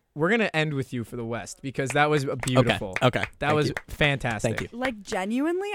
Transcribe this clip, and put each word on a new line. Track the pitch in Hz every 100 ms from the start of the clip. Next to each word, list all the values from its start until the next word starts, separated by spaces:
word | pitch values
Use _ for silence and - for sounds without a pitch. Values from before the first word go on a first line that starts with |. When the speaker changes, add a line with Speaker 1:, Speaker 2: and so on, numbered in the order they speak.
| _
Speaker 1:
we're | - 165
gonna | 226 202
end | 160 156 139
with | 131
you | 123
for | 110 123
the | 117
West | 117 90 -
because | 135 127 135
that | 135 151
was | 151 139
Speaker 2:
Okay, | 131 120
Speaker 1:
beautiful. | 127 117 95 104 92
Speaker 2:
okay, | 127 120 98 -
Speaker 1:
That | 143
Speaker 2:
thank | 151
Speaker 1:
was | 143
Speaker 2:
you. | - -
Speaker 1:
fantastic. | - 151 139 127 107 120 107
Speaker 2:
Thank | -
you. | 233
Speaker 3:
Like, | 254 220
genuinely, | 196 202 196 240 302 349 403